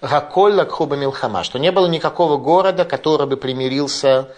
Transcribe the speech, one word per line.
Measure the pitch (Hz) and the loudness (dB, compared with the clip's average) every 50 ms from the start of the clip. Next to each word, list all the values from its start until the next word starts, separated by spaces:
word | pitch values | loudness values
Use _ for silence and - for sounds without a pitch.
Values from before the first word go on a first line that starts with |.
гаколь | - 131 147 147 147 - - 185 196 208 208 | -6 -2 -2 -2 -2 0 0 2 4 4 4
лакху | 185 151 - - - 160 | 2 0 0 -2 -4 -2
бамилхама", | 143 156 143 139 135 131 - - 214 208 180 170 | -2 -2 -2 -2 -4 -4 -4 -6 -4 -4 -4 -6
что | - - 127 | -6 -6 -2
не | 147 180 180 | 0 0 2
было | 196 185 | 2 2
никакого | 170 165 156 - 151 - - 175 156 147 | 2 0 0 -2 -4 0 0 0 2 2
города, | 135 123 143 170 185 190 190 180 175 170 | 0 2 2 4 4 4 2 2 0 -2
который | 170 139 123 - 156 156 147 143 | -2 -2 -4 0 0 2 2 2
бы | 135 135 | 0 -2
примирился | 127 - 131 127 131 131 131 131 143 143 139 - - - 135 131 131 131 135 - | -4 -4 -6 -4 -2 -2 -2 -2 -2 -2 -4 -4 0 2 4 4 4 2 -4 -12